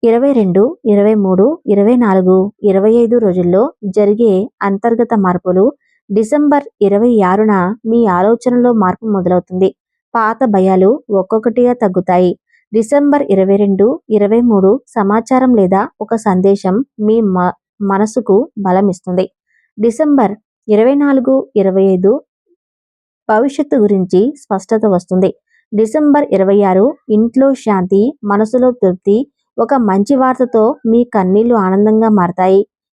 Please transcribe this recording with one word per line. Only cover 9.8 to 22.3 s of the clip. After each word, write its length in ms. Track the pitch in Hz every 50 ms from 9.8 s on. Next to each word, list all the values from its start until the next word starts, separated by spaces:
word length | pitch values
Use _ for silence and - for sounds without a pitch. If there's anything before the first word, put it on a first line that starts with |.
| _ _ _ _ _ _ -
పాత 240 | 233 220 214 226 226 269 233
భయాలు 440 | 196 190 185 190 190 185 190 196 262 311 - - 208
ఒక్కొక్కటిగా 580 | 190 185 - 220 220 220 240 220 247 247 247 247 247
తగ్గుతాయి. 520 | 233 190 185 185 185 - 180 180 185 180 - - _ _ _ _ _ -
డిసెంబర్ 500 | - 220 220 226 285 285 285 285 277 285 277 -
ఇరవై 240 | 196 190 190 190 196
రెండు, 300 | 202 208 196 196 190 196 233 294 - _ -
ఇరవై 280 | 220 208 202 202 220 233
మూడు 280 | 240 240 214 196 190 190 226 277 _ _
సమాచారం 640 | - 233 196 196 208 226 226 - 262 254 262 254 247
లేదా 260 | 214 190 185 190 190 233 320 _ -
ఒక 160 | 220 - 226
సందేశం 580 | 220 - 214 185 185 185 196 196 202 - 190 185 220 277 - _ -
మీ 160 | 208 214 220 233 220
మ-, 280 | 196 185 185 180 180 - _ _ _ _ -
మనసుకు 540 | 208 196 196 196 208 214 - 262 214 - 190 208 269 - - 214
బలమిస్తుంది. 640 | 190 190 180 190 208 196 180 - - 190 180 180 185 - _ _ _ _ _ _ _ _ _ -
డిసెంబర్ 560 | 208 233 226 269 311 302 285 269 226 190 202 - _ _ _ _ _ -
ఇరవై 260 | 208 214 220 254 277
నాలుగు, 400 | 285 294 285 277 269 247 262 269 269 269 - -
ఇరవై 280 | 214 190 190 185 196 190 196 190
ఐదు 180 | 180 185 196 247 311 - _